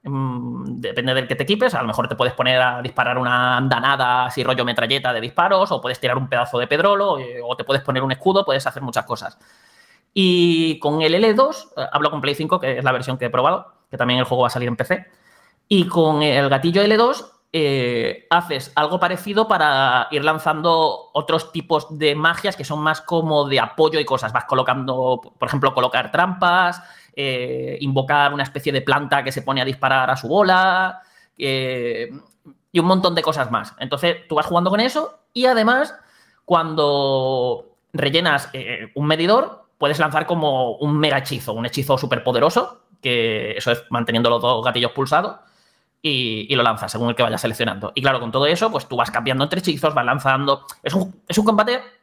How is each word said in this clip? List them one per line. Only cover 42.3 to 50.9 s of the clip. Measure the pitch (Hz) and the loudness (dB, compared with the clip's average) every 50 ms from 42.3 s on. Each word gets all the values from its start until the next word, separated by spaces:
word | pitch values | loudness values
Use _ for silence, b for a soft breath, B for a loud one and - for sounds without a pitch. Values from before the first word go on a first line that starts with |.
| 123 117 123 165 - 240 - - - - _ _ _ _ | 2 4 4 4 4 2 -2 -2 -8 -18 _ _ _ _
que | - 131 123 120 113 113 110 107 - 107 107 | -4 -2 0 0 0 0 -2 -2 -4 -6 -8
eso | 101 - 127 | -4 -2 -2
es | 120 117 - _ | -2 -2 -4 _
manteniendo | - 120 117 - 113 113 120 120 | -4 -2 -2 0 0 2 2 4
los | 117 117 120 | 2 2 2
dos | 120 127 113 110 | 2 0 2 0
gatillos | 123 117 123 120 120 | 0 0 0 -2 -2
pulsados, | - - 135 135 151 156 185 208 - - b b b b b b b b b b b _ _ | -2 -4 -2 0 2 0 0 -2 -8 -12 b b b b b b b b b b b _ _
y, | 156 143 127 127 117 110 107 107 - 139 | -2 -2 0 -2 -2 -4 -6 -4 -2 0
y | |
lo | 127 120 | 2 2
lanzas | 117 110 104 104 98 - | 2 2 0 -4 -6 -4
según | 117 120 117 | -2 -2 -2
el | 117 | 2
que | - 123 | 2 2
vayas | 113 110 - | 0 0 -2
seleccionando. | - 117 113 - 117 113 98 98 104 98 - | -4 -4 -2 -2 -2 -2 -2 -4 -8 -6 -6
Y | - 127 | 0 0
claro, | 139 135 123 | 0 0 0
con | 120 117 | -2 -2
todo | 113 131 143 | 0 0 2
eso, | 147 170 175 214 226 | 2 2 2 0 -2
pues | 220 143 - | -2 -4 -6
tú | - 135 | -4 -2
vas | 123 117 - | -2 -2 -2
cambiando | - 117 117 135 127 131 139 | -2 -4 -2 0 0 0 0
entre | 151 - 185 | 0 -2 -2
hechizos, | - 180 156 143 165 156 143 | -2 -2 -2 0 0 0 0
vas | 139 120 | 2 0
lanzando. | 120 131 139 - 135 131 131 143 139 139 - - - - _ _ | 2 0 0 2 0 0 0 2 0 0 -2 -2 -18 -20 _ _
Es | - | -4